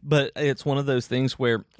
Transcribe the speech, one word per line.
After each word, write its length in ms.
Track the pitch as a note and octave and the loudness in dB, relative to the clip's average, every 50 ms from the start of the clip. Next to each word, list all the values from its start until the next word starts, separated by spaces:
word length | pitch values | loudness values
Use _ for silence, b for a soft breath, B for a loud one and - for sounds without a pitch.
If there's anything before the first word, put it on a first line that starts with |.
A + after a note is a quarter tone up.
| - | -2
but 300 | C#3+ D3+ D3 C#3 - - | 0 2 2 2 0 -2
it's 300 | - D3 C#3+ C3+ - - | -2 -2 0 -2 -2 -2
one 120 | D3 C3+ | -2 -2
of 100 | C#3 C#3 | 0 0
those 200 | C#3 C3+ B2+ A#2 | 0 0 0 0
things 320 | - A#2 B2+ C3 B2+ - - | 0 0 0 0 0 0 0
where 260 | C3+ A#2+ A#2 G#2+ - _ _ _ | 0 2 2 0 -2 _ _ _